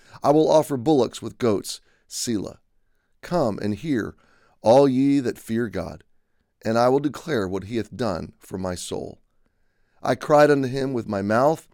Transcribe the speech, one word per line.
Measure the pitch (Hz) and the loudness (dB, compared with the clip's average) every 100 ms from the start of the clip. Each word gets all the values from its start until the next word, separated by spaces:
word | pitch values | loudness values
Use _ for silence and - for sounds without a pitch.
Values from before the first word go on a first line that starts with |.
| _ - | _ -2
I | 135 | 2
will | 151 156 | 4 4
offer | 156 143 135 | 4 2 -2
bullocks | 120 147 113 - | 2 2 2 -4
with | 113 - | -14 -2
goats. | 120 101 - - _ _ _ | 0 0 -4 -14 _ _ _
Selah. | - - 107 - - _ _ _ _ _ _ | -8 -4 -4 -6 -14 _ _ _ _ _ _
Come | - 175 123 95 | -4 -2 -2 -2
and | 104 | -6
hear, | 101 156 123 98 - _ _ _ _ | -6 -4 -4 -4 -10 _ _ _ _
all | 107 131 143 | 4 6 6
ye | 127 139 139 | 4 2 2
that | 120 98 | 0 -6
fear | - 113 120 | -6 -4 -4
God, | 95 82 78 _ _ _ _ _ _ | -6 -10 -12 _ _ _ _ _ _
and | - 113 | -2 2
I | 123 | 4
will | 135 | 2
declare | 143 113 - 131 92 | 0 -6 -4 -2 -2
what | 95 | -4
he | 95 117 | -6 -6
hath | 104 | -6
done | 95 120 82 78 - | -6 -4 -4 -8 -16
for | - 98 | -14 -8
my | 92 90 | -6 -6
soul. | - 92 - - _ _ _ _ _ _ _ _ | -8 -10 -10 -16 _ _ _ _ _ _ _ _
I | 139 | -4
cried | 127 - 151 147 | -4 2 6 6
unto | 143 131 | 4 0
him | 135 135 | -4 -4
with | 127 104 | -6 -4
my | 101 | -4
mouth, | 101 110 143 160 - | 0 2 2 0 -8